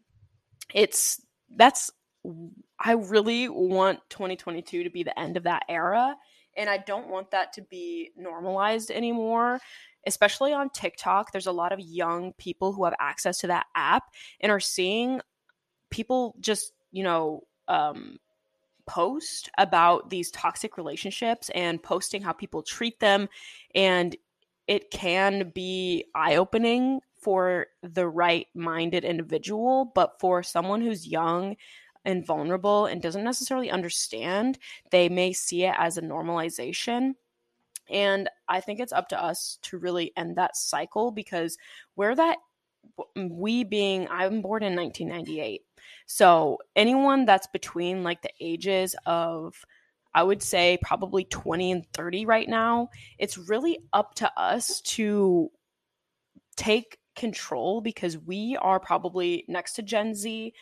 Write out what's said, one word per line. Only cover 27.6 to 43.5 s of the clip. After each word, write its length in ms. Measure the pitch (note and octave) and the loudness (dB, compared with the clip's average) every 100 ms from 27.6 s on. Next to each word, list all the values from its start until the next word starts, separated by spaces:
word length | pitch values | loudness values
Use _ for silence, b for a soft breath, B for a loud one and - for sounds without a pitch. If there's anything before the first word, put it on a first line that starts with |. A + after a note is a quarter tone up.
| - _ | -2 _
the 240 | F3+ E3 F3 | -8 -2 0
right-minded 1000 | D#3+ F3 E3+ - - E3 E3 E3+ F3 | 2 4 4 0 -6 -4 -2 0 0
individual, 840 | - E3+ D#3+ D#3 E3+ G#3+ A#3+ C4 B3+ | 0 -2 -2 -4 -4 -2 2 2 2
but 260 | - F3 - | 4 2 2
for 220 | F#3 F3+ | 2 2
someone 380 | F3 E3+ F#3 G#3 | 0 -4 -2 0
who's 280 | A#3 G#3 E3 | -2 -4 -4
young 480 | D#3+ E3 E3+ G3 G#3 B B B B | -2 0 0 -2 -8 B B B B
and 200 | - F#3 | -4 -2
vulnerable 640 | E3 D#3 D3+ F#3 G3+ G#3 G#3 | -2 -2 0 0 2 4 2
and 160 | F3+ | 0
doesn't 220 | E3+ F#3 | -4 -4
necessarily 460 | A3+ B3+ B3 C4 B3 | -4 -4 -2 -4 -2
understand, 840 | F#3 E3+ - - A2+ C3+ F#3+ A#3+ C4 B B B | -2 -2 -4 -6 -6 -4 0 0 -2 B B B
they 160 | F3+ F3 | 4 4
may 240 | F3 F3+ | 2 0
see 320 | F#3 - F3 | 0 -4 0
it 100 | F#3 - | 0 2
as 220 | E3+ E3 | 0 -2
a 40 | |
normalization. 1120 | D#3+ D3+ E3 E3+ E3 - B2+ F3 - A#3+ C4 C4 _ _ _ _ _ - - | -6 -6 -4 -4 -4 -6 -8 -6 -4 -2 -2 -4 _ _ _ _ _ -18 -6
And 380 | G3+ G3+ G3 G3 - - | 0 2 0 -2 -8 -4
I 140 | F3+ | -4
think 180 | G#3 G#3 | -4 -8
it's 140 | B3 | -4
up 160 | - F3+ | -4 -2
to 140 | - | -4
us 360 | E3+ F3 - - | -4 -4 -8 -12
to 160 | - F3+ | -12 -8
really 340 | F3 F3 E3 - | -4 -2 -4 -6
end 200 | E3+ F3 | -6 -2
that 200 | F3+ - | -2 -2
cycle, 540 | - D3 D#3+ G#3 A#3 | -4 -4 -4 -2 -2
because 480 | G#3+ G3 F3 E3 - B B B - | -4 -6 -4 -4 -6 B B B -2
we're 180 | G3+ | 0
that, 240 | C4 E4 - _ _ _ _ - - - - | 4 2 2 _ _ _ _ -20 -16 -12 -8
we 480 | F#3 E3+ G3+ | -8 -4 -2